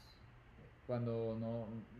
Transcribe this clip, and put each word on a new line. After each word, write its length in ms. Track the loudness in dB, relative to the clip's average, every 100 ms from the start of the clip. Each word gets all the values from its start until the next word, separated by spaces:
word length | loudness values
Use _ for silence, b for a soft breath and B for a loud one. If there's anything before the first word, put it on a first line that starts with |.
| -16 -16 -16 -18 -16 -16 -16 -8 0
Cuando 480 | 4 4 4 4 4
no 260 | 2 2 0 -4 -6